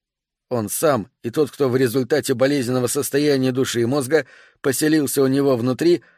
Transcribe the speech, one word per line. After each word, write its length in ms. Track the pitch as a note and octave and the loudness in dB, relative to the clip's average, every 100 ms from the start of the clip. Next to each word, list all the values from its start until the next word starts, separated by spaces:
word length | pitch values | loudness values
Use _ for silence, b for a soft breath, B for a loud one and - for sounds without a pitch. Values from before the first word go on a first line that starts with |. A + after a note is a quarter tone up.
| _ _ _ _ - | _ _ _ _ -6
Он 200 | B2 G#2 | -4 -4
сам 400 | - D#3+ C3 F2+ _ | -2 0 0 -4 _
и 60 | A#2 | -8
тот, 220 | A2+ C#3+ | -2 -2
кто 180 | - C3+ | 0 0
в 60 | B2 | 2
результате 580 | C3 B2 A#2+ D3+ B2 | 2 0 0 -2 0
болезненного 540 | B2 C3 D3 A#2 B2+ B2 | 0 0 0 0 -2 -2
состояния 640 | D3 C3 C#3+ D3 C#3 C3 | -2 -2 0 0 2 0
души 300 | B2+ B2 A#2 | 0 -2 0
и 40 | A#2 | 0
мозга 400 | C#3+ B2+ D#3 C3 B B B | 0 0 -2 -2 B B B
поселился 600 | C#3+ C3 D3+ D#3 C#3 - | -4 0 2 2 0 0
у 60 | C3+ | 0
него 280 | C3+ C#3 B2+ | 2 2 0
внутри, 480 | B2 B2+ D#3+ E3+ b | 0 0 2 2 b